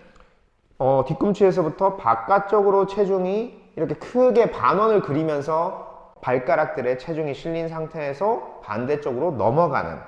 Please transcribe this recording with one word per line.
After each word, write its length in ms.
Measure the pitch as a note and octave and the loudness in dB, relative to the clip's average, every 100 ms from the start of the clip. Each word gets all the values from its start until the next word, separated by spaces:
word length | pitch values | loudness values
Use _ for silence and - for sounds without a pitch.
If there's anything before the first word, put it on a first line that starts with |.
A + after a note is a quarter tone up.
| - - - _ _ _ _ - | -20 -20 -20 _ _ _ _ -2
어, 260 | C3 C3+ - | 2 2 2
뒤꿈치에서부터 880 | D#3 G3+ G3+ F#3+ F3 D#3+ - G3 F#3+ | 0 0 4 4 4 0 0 -2 0
바깥쪽으로 920 | A2+ A#2 - G#3 G#3 G#3+ G3+ G3 F#3+ | 0 0 2 0 2 2 4 4 2
체중이 800 | G3+ F#3+ F#3+ F3+ G#3 B3 - - - | 0 0 0 0 -2 -4 -10 -14 -6
이렇게 200 | D#3 - | -6 -6
크게 560 | - B3 B3+ A3+ G#3 | -4 2 4 4 2
반원을 500 | - B2+ F3 A3 G#3 | 2 2 4 4 2
그리면서 840 | - C#3+ D#3+ D3 C#3+ D#3+ E3+ - - - - - | 0 -2 0 -2 -2 -2 -2 -6 -14 -20 -20 -10
발가락들의 760 | - C3 C3 D#3+ D3+ - B2 B2+ | -2 -2 2 0 0 -2 -2 -2
체중이 340 | - D#3 D#3 | -4 -4 -4
실린 340 | C3 E3 E3 E3 | -4 -6 -6 -6
상태에서 920 | D#3+ D#3 E3 C#3+ C#3 G3+ B3 - - | -6 -8 -8 -8 -2 -2 -2 -6 -14
반대쪽으로 680 | - G#2 B2+ C#3+ C#3+ B2 E3+ | -8 -6 -2 -2 -2 -2 -2
넘어가는 640 | B2+ G2+ C#3 E3+ B2 E2 D#2+ | 0 2 4 2 0 -4 -8